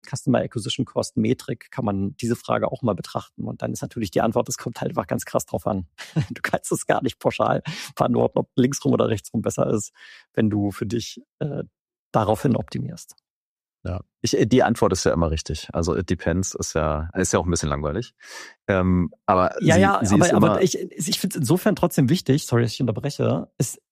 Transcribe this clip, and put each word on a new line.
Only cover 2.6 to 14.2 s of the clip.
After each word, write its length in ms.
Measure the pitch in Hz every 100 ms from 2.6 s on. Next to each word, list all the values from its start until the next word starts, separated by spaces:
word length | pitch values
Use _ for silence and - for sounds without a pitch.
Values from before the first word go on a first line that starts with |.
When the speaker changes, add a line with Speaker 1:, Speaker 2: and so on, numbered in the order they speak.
| 110
Speaker 1:
auch 120 | -
mal 120 | 120
betrachten. 540 | 95 - - - - 113
Und 140 | 117
dann 100 | 120
ist 100 | -
natürlich 300 | - - 107
die 80 | -
Antwort, 280 | 113 120 117
es 100 | -
kommt 220 | - 117
halt 120 | -
einfach 160 | - -
ganz 160 | 120
krass 200 | - 131
drauf 220 | - - -
an. 220 | 101 90 - -
<laughs> 160 | - 120
Du 100 | -
kannst 300 | - - -
es 160 | 175 -
gar 160 | -
nicht 160 | 131 -
pauschal 460 | - - 113 - - 165 - -
beantworten, 420 | 127 120 120 -
ob 120 | -
links 300 | - 123 -
rum 80 | 135
oder 160 | 117 113
rechts 260 | 110 -
rum 80 | 117
besser 260 | - - 135
ist, 220 | 117 - _ - - _
wenn 160 | - 110
du 200 | 104 101
für 160 | 95 110
dich, 340 | 117 - - - -
äh, 240 | 147 139 - _ _ _ _
daraufhin 420 | 127 104 110 -
optimierst. 640 | - - - 123 - - - _ _ _ _ _ _
Speaker 2:
Ja, 160 | 92 90 - _